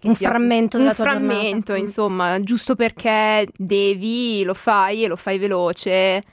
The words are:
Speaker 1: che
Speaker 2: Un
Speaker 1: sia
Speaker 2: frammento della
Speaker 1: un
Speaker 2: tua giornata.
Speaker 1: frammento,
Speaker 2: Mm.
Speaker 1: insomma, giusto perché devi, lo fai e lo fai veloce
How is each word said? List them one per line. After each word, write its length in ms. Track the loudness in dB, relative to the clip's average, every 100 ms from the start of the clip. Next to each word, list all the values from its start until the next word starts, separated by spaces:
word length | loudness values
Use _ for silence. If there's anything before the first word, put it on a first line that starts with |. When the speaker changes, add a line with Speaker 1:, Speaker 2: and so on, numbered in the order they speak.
Speaker 1:
che 60 | 0
Speaker 2:
Un 80 |
Speaker 1:
sia 140 | 2 2
Speaker 2:
frammento 480 | 0 2 2 2 2
della 120 | 2
Speaker 1:
un 40 |
Speaker 2:
tua 100 | 2 0
giornata. 200 | 0 0
Speaker 1:
frammento, 380 | 0 -2 -4 -4
Speaker 2:
Mm. 40 | -4
Speaker 1:
insomma, 640 | -4 -2 -2 0 0 -2
giusto 360 | -2 -2 -2 0
perché 720 | -2 -2 0 2 2 2 0 -4
devi, 880 | -2 2 2 0 -2 -2 -2 0
lo 100 | -2
fai 480 | -2 0 2 2 0
e 60 | -2
lo 80 | -4
fai 220 | -4 -2
veloce 840 | 0 0 0 -2 -2 2 2 0 -6